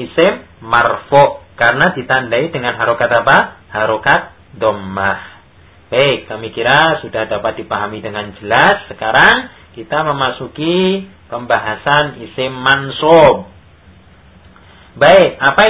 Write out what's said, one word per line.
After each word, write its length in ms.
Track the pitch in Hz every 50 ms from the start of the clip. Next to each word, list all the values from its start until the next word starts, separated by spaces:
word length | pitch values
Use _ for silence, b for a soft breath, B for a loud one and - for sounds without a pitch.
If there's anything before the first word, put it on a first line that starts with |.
isim 420 | 123 - - 165 165 202 240 247 - _ - _
marfu 840 | 110 113 120 120 117 117 104 - - - 143 143 143 - - - - _ -
karena 380 | - 117 117 120 139 156 185 175
ditandai 560 | 135 123 - 131 131 123 110 117 123 151 165
dengan 240 | - 135 123 120 117
harokat 320 | 113 113 117 117 - 120 117 120
apa? 240 | 117 117 135 147 190 - - - - _ _
Harokat 500 | - 107 110 113 110 107 - 135 151 180 - - - _ _ _ - 101
dhammah. 800 | 110 110 101 101 98 95 95 98 98 98 92 - - - - - _ _ b b b b b b b -
Baik, 400 | - 127 143 139 123 - - -
kami 240 | 113 104 113 110
kira 480 | - 120 113 120 135 147 160 165 151 -
sudah 320 | - 107 - 113 110 107
dapat 320 | 110 101 113 110 110 - 95
dipahami 400 | - 113 101 104 104 107 107 98
dengan 320 | 107 104 104 104 104 95
jelas. 560 | - 107 101 113 131 156 190 202 - - -
Sekarang 560 | - - 110 110 110 139 165 208 240 254 254 - b b b b
kita 320 | - 120 110 - 143 151 160
memasuki 1040 | 151 143 139 131 127 120 - 135 117 - 151 156 165 175 185 185 185 196 196 190 - - _ - -
pembahasan 880 | 117 123 123 117 117 113 107 107 107 - - 143 143 147 147 143 127 120 113 110
isim 240 | - - 127 131
mansub. 960 | 131 127 127 131 139 139 135 135 131 - 156 156 165 165 151 120 - 190 - - - - _ - _ _ _ - - - _ _ - _ _ - _ - _ - - b b b b b b b b 117
Baik, 400 | 143 156 185 196 170 135 - -
apa 240 | 135 139 139 - 214 220